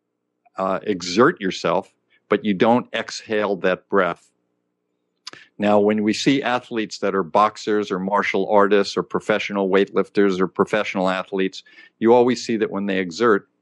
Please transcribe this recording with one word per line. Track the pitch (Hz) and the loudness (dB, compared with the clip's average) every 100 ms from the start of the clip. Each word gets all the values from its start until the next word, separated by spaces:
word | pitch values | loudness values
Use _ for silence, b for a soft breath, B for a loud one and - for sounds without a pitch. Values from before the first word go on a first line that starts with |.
| _ _ _ _ _ - | _ _ _ _ _ -6
uh, | 95 95 | -4 -4
exert | - 92 90 90 131 - | -4 -6 -4 2 2 2
yourself, | 92 - 87 87 - _ _ _ _ | -6 -4 -2 -2 -4 _ _ _ _
but | 104 107 | -2 0
you | |
don't | 92 113 123 - | 2 4 4 0
exhale | 117 - - - 107 101 98 | -8 -8 -12 -6 -4 -2 -2
that | 92 90 _ | -2 -2 _
breath. | 98 90 85 _ _ _ _ _ _ _ _ _ _ - B B - | 0 0 -4 _ _ _ _ _ _ _ _ _ _ -20 B B -4
Now, | 104 104 | 2 4
when | 147 107 | 4 2
we | 110 | 0
see | 104 - 139 | 0 0 0
athletes | 120 123 - 117 104 - | 0 -4 -4 -8 -8 -6
that | 101 95 | -4 -2
are | |
boxers | 85 101 107 - - 107 104 | -2 2 2 0 -4 -2 -2
or | 92 | -4
martial | 95 101 95 101 95 | -2 -2 -2 -2 2
artists | 104 101 101 98 - | 2 4 2 0 -4
or | |
professional | 90 92 - 104 - 101 98 | -6 -6 -2 -4 -2 -4 0
weightlifters | 98 98 107 95 - 101 92 | 2 2 -2 -2 0 0 2
or | 92 | -2
professional | - 95 107 101 101 92 | 0 -2 0 -4 -2 -2
athletes, | 92 90 98 95 - b b b _ | -2 -4 -4 -4 -6 b b b _
you | 113 | 4
always | 123 123 120 - | 6 4 0 -4
see | 110 | -4
that | 107 | -4
when | 98 101 | -4 -4
they | 95 | -4
exert, | 92 82 117 98 - _ | -4 -2 0 0 -2 _